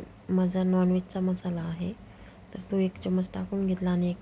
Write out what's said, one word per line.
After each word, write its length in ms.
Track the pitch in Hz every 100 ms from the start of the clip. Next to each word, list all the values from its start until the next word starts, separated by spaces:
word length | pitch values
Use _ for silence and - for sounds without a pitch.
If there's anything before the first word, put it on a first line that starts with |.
| - - -
माझा 340 | 185 180 185
नॉनव्हेजचा 560 | 185 185 180 185 180 190
मसाला 420 | 185 180 180 170
आहे, 320 | 165 165 180 226 - - - - -
तर 60 | 190 185
तो 60 | 196
एक 220 | 185 -
चमच 300 | 185 185 185
टाकून 340 | 190 185 196 190
घेतला 240 | 185 185
आणि 180 | 175 180
एक 80 | 180